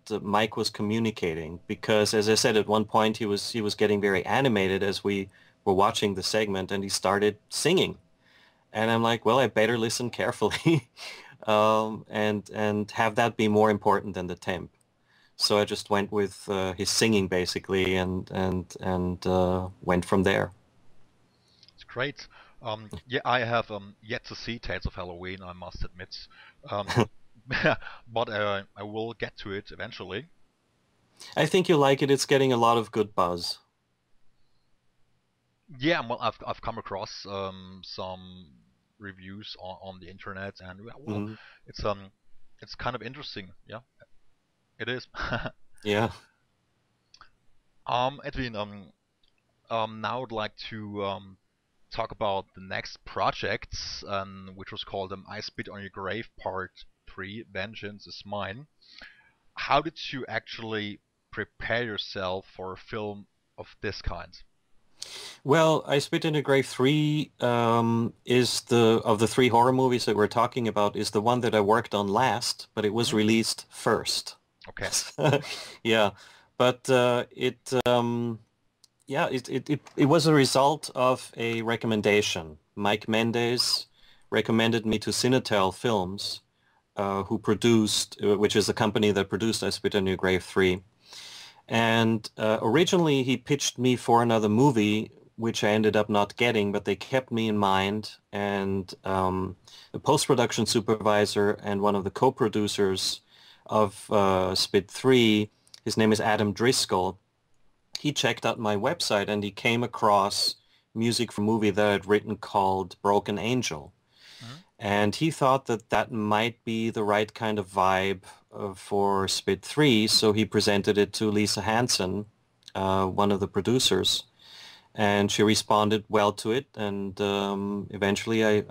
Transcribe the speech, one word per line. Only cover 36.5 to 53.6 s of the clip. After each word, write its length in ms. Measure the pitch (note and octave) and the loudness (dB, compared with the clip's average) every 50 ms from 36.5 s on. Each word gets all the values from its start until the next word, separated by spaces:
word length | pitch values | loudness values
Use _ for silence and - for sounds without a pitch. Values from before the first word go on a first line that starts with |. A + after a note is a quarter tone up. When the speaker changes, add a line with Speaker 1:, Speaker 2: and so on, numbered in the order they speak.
| G2 - | -10 -8
Speaker 2:
come 160 | - A#2 A#2 | -8 -10 -10
across, 480 | A2 - - G2+ F#2+ G#2+ - - - - F#2+ | -10 -10 -8 -8 -8 -8 -8 -10 -14 -12 -10
um, 520 | G2+ G2 G2 F#2+ F#2+ F#2+ F#2 F#2 F#2+ F#2 F2 | -8 -6 -6 -8 -8 -12 -16 -18 -20 -20 -18
some 640 | - - - F#2+ F#2 F#2 F#2 F#2 F#2 F2+ F#2 F2+ D2 B1+ _ _ _ _ _ _ _ _ | -16 -12 -12 -10 -10 -12 -14 -16 -20 -20 -20 -20 -20 -20 _ _ _ _ _ _ _ _
reviews 580 | _ G#2 G2 F#2 F#2 F2+ F#2+ G2 G#2 G#2+ - - - | _ -16 -16 -16 -16 -18 -16 -16 -16 -16 -16 -16 -16
on, 180 | F2+ F#2 F#2 - | -16 -16 -16 -16
on 180 | F#2+ F#2+ F#2 F#2 | -16 -18 -18 -18
the 100 | F2 E2+ | -18 -20
internet, 460 | F#2+ F#2+ - G#2 F#2+ F#2+ G2 G2+ - - | -20 -16 -14 -14 -12 -10 -12 -12 -14 -14
and, 220 | F#2 F#2 F2+ G2 G#2 | -18 -18 -18 -18 -18
well, 120 | A2+ A2+ - - A2 G#2 G#2 | -20 -20 -16 -12 -8 -8 -8
Speaker 1:
Mm-hmm. 140 | G#2 G#2+ A2 - - - - _ _ | -8 -8 -12 -16 -20 -20 -20 _ _
Speaker 2:
it's, 180 | - - - - | -20 -16 -8 -6
um, 260 | G#2+ G2+ G2 G2 G2 _ _ _ - - - - - - - | -6 -6 -6 -10 -18 _ _ _ -20 -20 -18 -18 -20 -20 -20
it's 140 | A2 - - | -20 -20 -16
kind 200 | - - B2+ B2+ | -10 -8 -8 -8
of 60 | A2+ | -8
interesting. 500 | G2+ A#2+ C3+ D3 C3+ - - - F#2+ F2+ F2+ - _ | -12 -14 -14 -14 -16 -14 -14 -14 -14 -16 -20 -20 _
Yeah, 120 | - G#2 A#2 - _ _ _ - _ - - _ - _ _ _ _ _ _ _ _ _ - | -18 -18 -18 -18 _ _ _ -20 _ -20 -20 _ -20 _ _ _ _ _ _ _ _ _ -10
it 100 | A2+ A#2 | -8 -8
is. 180 | B2+ B2 - - - | -8 -8 -10 -12 -10
<laughs> 40 | - - - A#2+ A#2 - - - - - - - - - | -8 -6 -6 -4 -6 -6 -10 -12 -16 -20 -20 -20 -8 -4
Speaker 1:
Yeah. 260 | G#2 G2+ G#2 A2+ G2+ - - - _ _ _ _ _ _ _ _ _ _ _ _ _ _ _ _ _ _ _ - - _ _ _ - _ _ _ _ _ _ _ | -2 0 0 0 -2 -4 -10 -18 _ _ _ _ _ _ _ _ _ _ _ _ _ _ _ _ _ _ _ -20 -20 _ _ _ -20 _ _ _ _ _ _ _
Speaker 2:
Um, 320 | - A#2+ B2 B2+ C3 C#3+ C#3+ - | -4 -2 -2 -2 -2 -4 -8 -12
Edwin, 300 | B2 - C3 B2+ A#2+ A2 | -10 -8 -8 -8 -6 -6
um, 360 | G2+ G#2 G#2 G#2 G2+ F#2 C#2 _ _ _ _ _ _ _ _ _ _ _ _ _ _ _ _ | -8 -8 -10 -12 -16 -20 -20 _ _ _ _ _ _ _ _ _ _ _ _ _ _ _ _
um, 320 | A#2 A2+ A2 A2 A2 A2 | -4 -2 -2 -2 -4 -4
now 200 | G#2+ G#2 A#2 B2+ C3 | -4 -4 -4 -6 -6
I'd 80 | A2 | -6
like 240 | A2+ A2 G#2+ G#2+ - - - - | -6 -6 -6 -6 -8 -12 -14 -12
to, 360 | A#2 A2 G#2+ G2+ G#2 G2+ G2 | -10 -10 -10 -8 -6 -4 -4
um, 320 | G2 G2 F#2+ G2 F#2+ F#2+ _ _ _ _ _ _ _ _ _ _ _ | -4 -4 -6 -10 -16 -20 _ _ _ _ _ _ _ _ _ _ _
talk 200 | - - A2+ - | -6 -6 -6 -6
about 340 | - - A2 G2+ G2 F#2+ F#2 - _ | -4 -4 -2 -2 0 -2 -4 -8 _
the 80 | F#2 | -20
next 420 | F#2 F#2+ G#2+ G#2+ - - - - _ | -12 -8 -8 -8 -8 -10 -14 -18 _
project, 680 | - - G2 G2 C3 - - A2+ F#2+ G#2+ - | -12 -6 -2 -2 -2 -2 -2 -4 -6 -6 -6